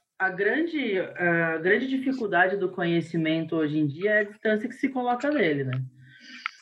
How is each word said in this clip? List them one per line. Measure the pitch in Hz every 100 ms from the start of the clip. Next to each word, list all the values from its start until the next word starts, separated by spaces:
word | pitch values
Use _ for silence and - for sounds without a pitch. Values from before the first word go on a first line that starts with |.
| _ _
a, | 190
a |
grande, | 180 202 254 330 320 233 190
a | 165 - 175 170 165 160
grande | 175 220 269
dificuldade | 269 277 - 208 175 185 196
do | 180
conhecimento | - 175 170 165 165 160 160 160 165
hoje | 151 151
em | 151
dia | 143 202
é | 214
a |
distância | 208 - 220 214 233
que | -
se | 269
coloca | 262 247 240 285
nele, | 294 175 143
né? | 131 127 - - - - - - - -